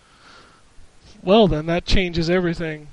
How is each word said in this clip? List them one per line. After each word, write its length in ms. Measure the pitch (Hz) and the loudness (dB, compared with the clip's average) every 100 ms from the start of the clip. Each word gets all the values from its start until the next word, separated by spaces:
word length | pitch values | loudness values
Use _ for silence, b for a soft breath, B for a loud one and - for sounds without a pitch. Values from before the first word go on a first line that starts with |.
| b b b b b b b - - _ - - | b b b b b b b -20 -20 _ -20 -10
Well, 240 | 180 214 202 | 2 4 4
then 180 | 151 160 | 0 -4
that 200 | 170 - | -4 0
changes 440 | 202 180 165 165 | 0 0 -2 -2
everything, 580 | 185 175 170 165 151 151 | 0 -2 -4 -8 -10 -14